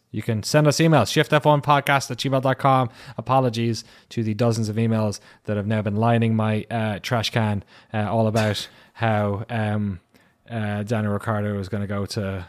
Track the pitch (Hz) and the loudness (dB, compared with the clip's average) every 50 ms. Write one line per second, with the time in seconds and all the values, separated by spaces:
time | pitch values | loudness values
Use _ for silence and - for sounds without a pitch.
0 | _ _ - - - - 113 107 101 - - 151 151 151 139 - 160 165 160 139 | _ _ -10 -8 -4 -2 -2 -2 -2 2 2 4 4 4 4 4 4 6 6 6
1 | 107 - - 156 147 - - 151 - 151 147 147 - - 147 143 135 - 143 135 | 4 4 2 0 2 4 2 2 4 4 4 4 4 2 2 2 4 2 0 0
2 | - - 131 113 - 143 135 135 127 135 131 - - 139 135 131 127 120 - - | 0 -2 -8 -6 -4 -2 0 0 2 0 0 2 2 4 4 4 2 0 -4 -10
3 | - - - - 113 - 131 135 131 123 110 113 117 117 113 113 - - - - | -18 -14 -12 -12 -4 0 2 2 2 2 0 0 -2 -2 -2 -4 -6 -14 -20 -20
4 | _ _ - - 113 110 107 104 120 117 113 113 113 107 107 110 113 113 113 110 | _ _ -6 -4 -2 -2 0 0 2 2 2 0 -2 -2 0 0 0 2 2 2
5 | 110 107 101 - - - - _ _ - 107 104 98 104 113 107 101 110 101 104 | 0 -2 -2 -6 -12 -20 -20 _ _ -4 -2 -2 0 0 0 0 0 -2 0 0
6 | 113 117 117 117 117 113 110 110 110 107 107 107 - - 117 117 110 110 104 90 | 2 4 4 4 4 2 2 2 2 0 0 -2 -4 -4 -4 -4 -4 -4 -4 -6
7 | - - 131 117 104 - - 120 110 107 104 98 - - - - _ _ - 110 | -6 -4 -4 -2 -2 -2 -2 0 0 0 -2 -4 -6 -10 -20 -20 _ _ -6 -4
8 | 107 101 98 113 113 110 107 113 110 107 101 - - - - - - _ _ - | -4 -2 0 0 0 2 2 0 0 0 -2 -4 -6 -12 -16 -20 -20 _ _ -4
9 | 117 113 110 104 104 104 101 101 110 - 120 113 107 107 104 107 104 101 95 85 | -2 0 0 0 0 0 -2 -4 -6 -6 -6 -4 -2 -2 -2 -2 -2 -4 -4 -8
10 | - _ _ _ _ _ _ _ _ - 117 113 107 104 104 104 104 101 120 110 | -12 _ _ _ _ _ _ _ _ -10 -8 -6 -4 -4 -4 -4 -4 -2 -2 -2
11 | 107 104 101 101 - - 110 104 104 104 104 101 95 92 - 104 101 95 104 101 | 0 -2 -2 -2 -2 -4 -4 -2 -2 -2 -4 -4 -6 -6 -6 -6 -4 -4 -4 -4
12 | 101 92 - 113 101 95 95 95 90 | -4 -4 -4 -6 -4 -4 -6 -8 -10